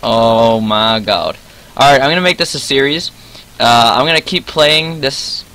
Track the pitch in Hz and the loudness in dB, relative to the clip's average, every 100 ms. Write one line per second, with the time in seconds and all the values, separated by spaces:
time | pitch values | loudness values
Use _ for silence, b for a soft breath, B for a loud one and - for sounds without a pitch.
0 | 113 113 113 113 113 113 107 107 110 113 | -2 0 2 2 2 2 0 0 0 -2
1 | 104 95 82 - - B B - 139 139 | -2 -2 -2 -8 -16 B B 2 4 4
2 | 139 170 180 175 170 143 - 135 139 156 | 2 0 0 -2 -4 -6 -4 0 0 -2
3 | - - B B B - 117 117 117 110 | -8 -14 B B B -2 2 4 4 2
4 | 147 160 - 180 - 160 147 156 160 165 | 0 0 -2 -8 -6 0 2 2 -2 -6
5 | 139 139 - - - | -6 -6 -10 -12 -14